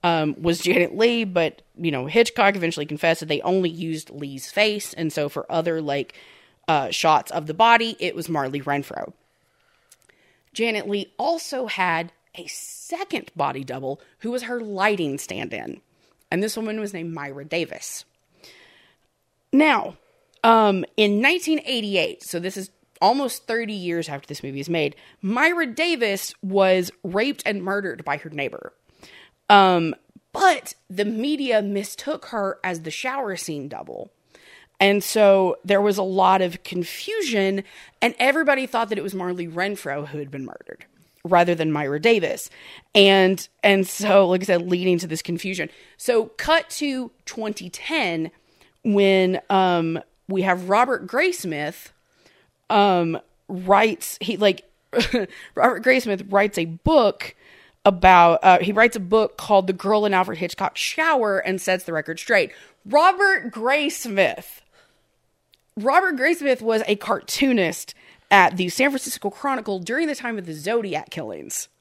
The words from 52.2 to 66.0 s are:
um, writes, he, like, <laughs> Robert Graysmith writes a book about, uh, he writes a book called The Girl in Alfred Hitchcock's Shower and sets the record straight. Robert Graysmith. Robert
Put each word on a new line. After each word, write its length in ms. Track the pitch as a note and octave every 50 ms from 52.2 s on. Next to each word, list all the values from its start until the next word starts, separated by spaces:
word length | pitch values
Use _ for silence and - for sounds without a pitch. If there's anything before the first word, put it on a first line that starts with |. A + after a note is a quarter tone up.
| _ _ _ _ _ _ _ _ _ _
um, 500 | A3 G#3 G3+ G3+ F#3 F3 E3+ E3 E3 - _ _ _ _ _
writes, 720 | _ F#3+ F#3 F#3 F#3 G3+ G3 A3 A3 G3+ - - - - -
he, 160 | - - A3
like, 320 | F#3 G#3+ G3+ F#3+ - - _ _ _ _ _ -
<laughs> 640 | - G3 - - B3 G3 - - - - - _
Robert 280 | - - - E3+ F3+ A3+
Graysmith 480 | B3+ B3+ C4 B3 A#3 G3+ F#3 G3 G3
writes 280 | G3 G3+ G3+ G#3+ - -
a 60 | E3
book 680 | E3 E3 E3+ _ D4 D#4+ D4 A#3 G3+ - - - - - _ _ - - - - _ _ _ _
about, 560 | G3 G3 F3 F#3 F#3 F#3 F3 F3 E3+ E3 - -
uh, 160 | F#3 F3+ F3
he 120 | F3 F#3+
writes 240 | G3+ G#3+ A3+ A#3+ A#3
a 40 | A3+
book 380 | F#3+ F3 G#3 A3 G#3+ - -
called 280 | - - - G#3 G3 F#3
The 80 | F#3 F#3
Girl 320 | F3+ - G3 G#3+ G#3+ G#3
in 80 | G#3 G3
Alfred 240 | F#3 F#3 G3+ G#3+
Hitchcock's 420 | D#3 F3 E3 - - F#3+ - - -
Shower 600 | - - - - D#4+ E4 D#4 C4 A3+ G#3 G3 G3
and 200 | - - F#3+ F#3+
sets 260 | - - F#3 F#3 -
the 80 | - E3
record 260 | D#3 D3+ - E3 E3+
straight. 320 | - - A#3 G3 E3 - - - - _ _ _ _
Robert 680 | G3+ A3 D4 E4 F#4 F#4+ F4+ G4+ G4 F#4+ F#4 - A#3+
Graysmith. 1120 | - A3+ A3 B3 C#4 D4+ D4 C#4+ - - - A#3 G3+ G3 F#3 C3+ - - - - - - _ _ _ _ _ _ _ _ _ _ _ _ _ _ _ _ _ _ _ _ _ _ _
Robert 420 | A3 G3+ B3+ C#4 E4+